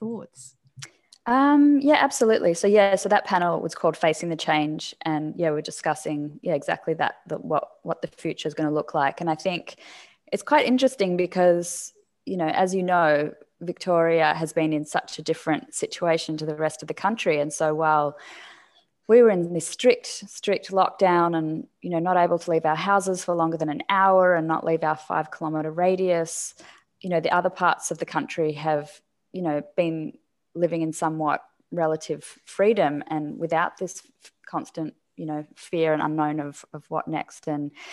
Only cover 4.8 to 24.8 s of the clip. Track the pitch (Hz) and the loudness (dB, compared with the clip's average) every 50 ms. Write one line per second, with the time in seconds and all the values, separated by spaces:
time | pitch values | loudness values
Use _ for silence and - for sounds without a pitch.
4.8 | - - - - - 160 156 151 156 151 - 170 170 156 151 151 151 156 - - | -10 -12 -12 -8 -6 -4 -4 -2 -4 -6 -4 -2 -2 -2 -2 -2 -6 -8 -10 -4
5.8 | - 160 147 - - 156 151 147 147 151 147 - - 180 156 143 - 170 165 - | -2 -2 -2 -2 -4 -6 -6 -6 -6 -8 -10 -8 -4 -2 -2 -2 -2 -2 -4 -4
6.8 | - 165 160 165 143 - - _ - - 156 - - 160 156 143 - - - _ | -2 -4 -2 -2 -2 -4 -4 _ -10 -10 -10 -8 -4 -2 -2 -2 -4 -6 -10 _
7.8 | - 165 175 - - - _ - - 165 147 - - 160 147 - 156 147 151 151 | -8 -8 -8 -6 -8 -12 _ -8 -8 -8 -8 -6 -8 -8 -4 -4 -2 -2 -2 -2
8.8 | - - - 156 139 139 - - 175 165 156 160 - 190 175 - - - - - | -4 -4 -2 -2 -2 -2 -2 -4 -4 -4 -4 -4 -4 -6 -6 -6 -10 -14 -20 -20
9.8 | - - - - - - _ _ _ - - 202 - - 294 302 - - 254 247 | -20 -20 -20 -20 -20 -20 _ _ _ -6 -6 -6 0 2 2 4 4 4 2 2
10.8 | 269 262 - - 196 180 180 175 180 175 - 185 180 180 175 175 175 - - - | 2 0 0 0 -2 0 0 0 -2 -2 2 4 4 4 4 4 0 -6 -8 -12
11.8 | - - _ _ _ _ _ _ - 180 190 180 160 156 - - 190 180 190 190 | -12 -16 _ _ _ _ _ _ -10 -8 -4 -2 -2 0 0 0 0 0 0 -2
12.8 | 180 180 180 175 165 151 151 147 151 147 - - - _ _ - 170 175 170 - | 0 2 2 4 4 4 4 2 0 -2 -6 -12 -20 _ _ -12 -10 -10 -10 -6
13.8 | - 185 175 165 165 165 165 160 156 151 - 160 165 151 - 165 160 156 156 147 | -2 0 2 4 4 4 4 4 4 2 2 0 -2 -4 -2 0 0 0 0 -2
14.8 | 147 - - 165 - - - - 160 160 160 - - 165 151 - - - - - | -4 -4 -4 -4 -4 -6 -10 -8 -4 -4 -4 -4 -2 -4 -4 -4 -4 -8 -10 -8
15.8 | 151 147 - - 175 170 165 165 - - 156 151 156 156 151 151 156 156 - - | -6 -6 -6 -2 0 0 0 0 -2 -6 -8 -6 -6 -6 -4 -4 -4 -4 -4 -6
16.8 | 156 156 160 - - 202 226 - - 185 151 147 143 156 - - 160 156 151 156 | -10 -12 -6 -4 -2 -2 -2 -2 0 0 0 0 0 -2 -2 -2 -2 0 0 0
17.8 | 160 156 156 151 147 147 147 - - - - - - - - - _ _ _ _ | 2 2 2 2 2 0 -4 -8 -16 -20 -20 -20 -20 -20 -20 -20 _ _ _ _
18.8 | _ _ _ _ _ - 220 247 233 220 196 175 170 175 175 160 - - - - | _ _ _ _ _ 6 8 8 8 8 6 2 0 -2 -4 -4 -6 -6 -4 0
19.8 | 247 247 240 - - - - - 202 - - - - 208 190 - - - 190 190 | 2 2 2 2 -2 -12 -14 -14 -14 -18 -16 -6 -2 -2 -2 -2 -2 -2 0 2
20.8 | 185 - - - 196 180 175 175 170 170 170 160 160 156 160 156 - - _ _ | 2 2 2 2 2 4 4 4 4 2 2 0 -2 -2 -4 -6 -8 -12 _ _
21.8 | - 175 170 160 170 185 180 175 175 170 175 165 - 180 165 160 - 151 156 165 | -8 -4 -2 0 0 2 4 4 4 2 2 0 0 0 0 2 2 0 0 0
22.8 | 175 196 202 196 180 190 185 185 - - 175 170 160 165 165 160 160 156 143 - | 2 2 2 2 2 0 -4 -4 -4 -2 0 0 0 0 -2 -2 -4 -4 -6 -4
23.8 | - - 196 190 190 196 190 185 185 180 175 165 160 160 160 - - 165 165 160 | -2 0 2 4 4 6 6 6 6 4 4 2 0 -2 -2 -2 0 -2 -2 0